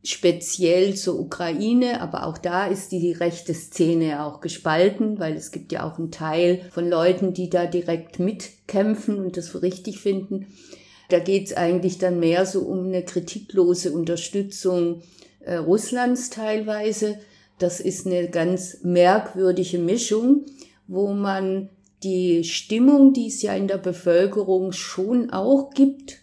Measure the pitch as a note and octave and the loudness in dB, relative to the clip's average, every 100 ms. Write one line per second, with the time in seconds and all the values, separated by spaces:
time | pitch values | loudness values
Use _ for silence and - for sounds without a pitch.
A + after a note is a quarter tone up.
0 | - - F3+ E3+ - - F3 F3+ G3 G3 | -8 0 2 0 -4 0 2 4 2 0
1 | - D#3+ - - E3+ D3+ G#3+ A#3+ B3 A#3+ | -4 -4 -6 -6 -6 -2 2 2 2 -2
2 | E3 - - D#3+ F3 F3+ G3 G3 - F#3 | -6 -6 -8 -6 -4 -2 -2 -4 -4 -2
3 | E3+ E3 F3 E3+ - D#3+ - - E3 E3 | -2 0 -2 -4 -6 -8 -8 0 2 4
4 | D#3+ C#3+ D3+ D3 E3 - E3 D#3+ F#3+ G#3 | 0 -2 -6 -8 -10 -6 -2 4 2 2
5 | A3 G#3 E3 D#3 - E3+ - D#3+ D#3 D#3+ | -2 -2 -4 -6 -8 -14 -8 -6 -6 -6
6 | E3 - D#3 D#3 F3 F3+ - - E3+ E3+ | -10 -6 -4 2 4 2 -2 -6 0 4
7 | F3 F#3 F#3+ F3+ F3+ F3+ F3 F3 F3 E3 | 4 4 0 -2 -2 0 0 -2 -2 -4
8 | E3 - F3+ A3+ - _ - G3+ G#3 G#3+ | -4 -4 -2 -2 -12 _ -4 0 0 0
9 | - G3+ F#3 F3+ E3+ F3+ F3+ F#3 - G3 | -2 -2 -4 -6 -10 -4 -4 -4 -12 -6
10 | G3+ G3 F#3+ G3 G3 - - - - _ | -2 -2 -4 -8 -8 -20 -20 -20 -20 _
11 | _ F3 E3+ G3 G3 - E3+ F3+ F3+ F3+ | _ 0 2 0 0 -2 2 2 0 0
12 | F#3 F3 E3 E3+ F#3+ F#3+ - F#3 F#3 F#3 | 0 2 2 4 2 0 -2 -4 -2 -4
13 | F3+ F3+ E3+ G#3 - G3 F3 F3 F3+ D3+ | -4 -6 -6 -12 -4 2 4 4 0 -2
14 | E3 E3+ E3+ G3+ G3+ - F#3 F3+ E3+ E3+ | -2 -4 -4 -6 -6 -4 -2 0 0 -4
15 | - _ - _ - F3 D#3 G#3 - B3 | -12 _ -20 _ -8 -4 2 0 2 -2
16 | B3 B3 - G#3+ G#3+ A3 G#3+ G#3+ G#3+ G#3+ | 0 0 -4 -6 -4 -2 -2 -2 -2 -2
17 | G#3+ G#3 - _ _ _ F3+ F3 - F#3+ | -2 -4 -12 _ _ _ -2 -2 -4 -4
18 | F#3+ F3+ E3+ F3 E3 F3+ F#3 - F3 F3 | -2 -2 -2 0 0 0 -4 -6 0 6
19 | F3 G#3 G#3+ F#3 F#3+ F3+ F3+ F3 E3+ A3+ | 6 6 0 0 2 2 -2 -2 0 0
20 | A#3 G#3+ A#3+ D4 - - - _ - F#3 | 0 0 4 4 2 -20 -20 _ -8 -2
21 | G3+ G3+ G3+ F#3+ F#3+ F#3+ G3 _ _ _ | -2 0 -2 -2 -2 -4 -6 _ _ _
22 | F#3+ F#3 F3+ E3+ E3 - - A3 B3+ C#4+ | -4 0 2 2 0 -6 -4 4 6 10
23 | C4+ C4 A3+ - G#3 F#3+ G3 G3 F#3 E3+ | 8 6 -2 -4 -2 -2 -2 -2 -4 -2
24 | F3+ E3+ G3 G3+ F#3+ F#3 F#3 F#3 - - | 2 4 4 0 0 0 0 -6 -10 -6
25 | F#3+ B3 A#3 F#3+ G3+ C#4 C#4 - C#4 - | 0 0 0 -2 2 2 2 2 2 2
26 | - - | -16 -20